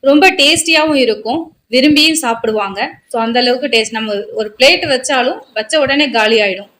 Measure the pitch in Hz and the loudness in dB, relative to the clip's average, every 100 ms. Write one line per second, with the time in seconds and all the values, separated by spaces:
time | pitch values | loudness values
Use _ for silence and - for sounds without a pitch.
0 | 269 294 381 370 285 330 330 320 311 294 | 4 4 4 4 2 2 0 0 2 2
1 | 240 214 214 294 330 _ _ 240 285 302 | 0 -2 -4 -6 -6 _ _ 2 4 4
2 | 302 311 247 226 226 214 196 196 269 - | 2 2 -2 -2 -2 -2 -4 -6 -8 -8
3 | _ 240 226 240 247 247 277 233 220 226 | _ -4 0 0 0 0 0 -2 -2 -6
4 | 220 202 214 - 214 - 262 359 330 254 | -6 -6 -6 -6 -8 0 0 0 -4 -4
5 | 247 269 247 392 - - 269 311 269 277 | -2 -2 -2 -4 -10 -8 -4 0 0 0
6 | 294 233 214 226 202 185 202 _ | 0 2 2 2 0 -4 -12 _